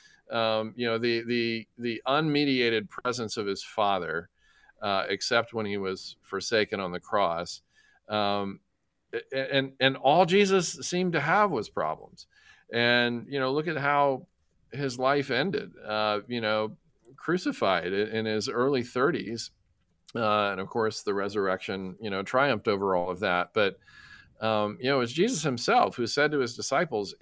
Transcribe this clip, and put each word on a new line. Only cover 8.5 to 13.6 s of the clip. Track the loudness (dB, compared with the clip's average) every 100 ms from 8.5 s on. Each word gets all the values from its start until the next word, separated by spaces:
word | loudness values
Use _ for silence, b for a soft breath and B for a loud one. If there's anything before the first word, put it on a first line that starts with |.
| -10 _ _ _ _ _ -10 -8
a-, | -6 -2
and, | -2 -2 2
and | 2 4
all | 4 6 6
Jesus | 6 6 4 0 -4
seemed | -4 -2 0
to | 0
have | 2 2 2
was | 0 -4
problems. | -2 -2 -4 -10 -20 -20 b b b -6
And, | 0 4 4 2 -2 -6
you | -4
know, | 0
look | 0